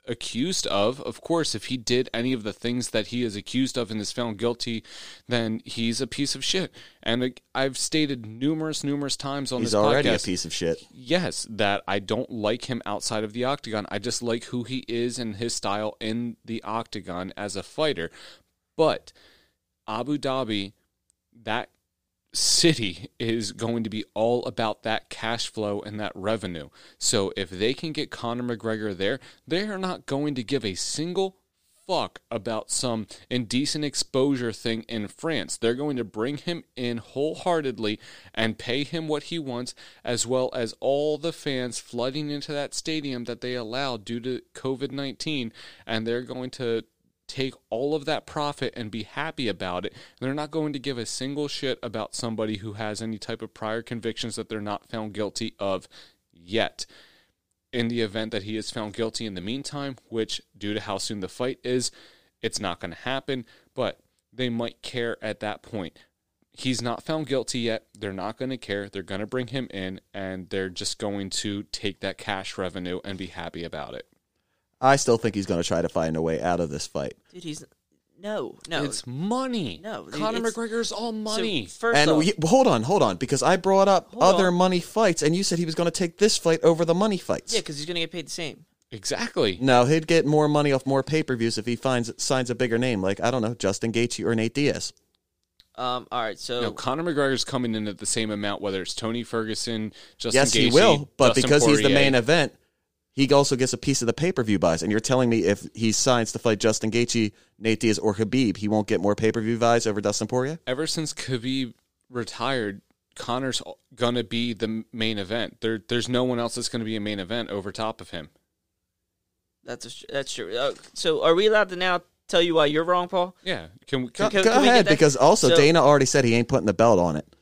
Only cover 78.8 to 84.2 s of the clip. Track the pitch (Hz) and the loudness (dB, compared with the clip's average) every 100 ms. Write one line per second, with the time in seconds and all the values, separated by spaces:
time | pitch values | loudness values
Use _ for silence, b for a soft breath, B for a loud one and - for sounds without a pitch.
78.8 | 147 - - 127 190 247 262 240 139 82 | -2 -4 -8 -6 -2 -2 -2 -2 -4 -6
79.8 | 190 180 80 139 214 226 226 226 233 226 | -10 -12 -10 -4 -2 -2 -2 -4 -4 -4
80.8 | 226 208 233 220 214 214 226 170 98 - | -4 -4 -6 -4 -4 -2 -2 -2 -4 -4
81.8 | - 147 151 156 165 - 160 254 247 127 | 2 4 6 6 4 2 6 6 8 4
82.8 | 113 202 104 92 123 139 131 185 185 196 | 4 4 4 2 0 2 4 4 4 6
83.8 | 196 190 - 214 | 6 4 2 4